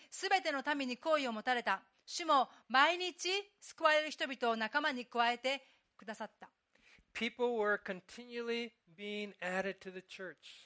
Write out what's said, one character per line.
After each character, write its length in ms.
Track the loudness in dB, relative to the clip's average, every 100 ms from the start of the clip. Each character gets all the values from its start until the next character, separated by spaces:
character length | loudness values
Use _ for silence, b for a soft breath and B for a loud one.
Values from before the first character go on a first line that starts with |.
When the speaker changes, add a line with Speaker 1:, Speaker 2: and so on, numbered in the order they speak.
| B
Speaker 1:
す 160 | -6 2
べ 140 | 2
て 100 | 2
の 100 | -2 -2 -2
民 100 | -2
に 120 | -4
好 200 | 0 2
意 80 | 2
を 60 |
持 100 | -2
た 120 | 0
れ 100 | 0
た。 200 | 0 -2 -4 _ -12
主 200 | -6 4
も 240 | 4 4 B _
毎 300 | 4 6 4
日 320 | -2 -4 -2 -2 -4 _
救 220 | -16 2 4
わ 80 |
れ 100 | 6
る 80 | 2
人 140 | -4 -4
々 220 | 0 0
を 80 | 0
仲 240 | 0 0
間 100 | 0
に 140 | -2 -4
加 260 | 0 2
え 60 | 2
て 260 | -2 -2 b b _ -20
く 80 |
だ 120 | -14 -10
さ 100 | -12
っ 60 | -14
た。 120 | -20 _ _ b b b _
Speaker 2:
People 420 | -4 -4 0 0 2
were 260 | 2 2
continually 920 | -2 -8 -10 -18 -12 -8 -4 -4 -6 -10 _ -12
being 360 | -8 -6 -8 -6
added 400 | -4 -2 -4 -6
to 100 | -12
the 100 | -14
church. 360 | -16 -14 -14 -14 B B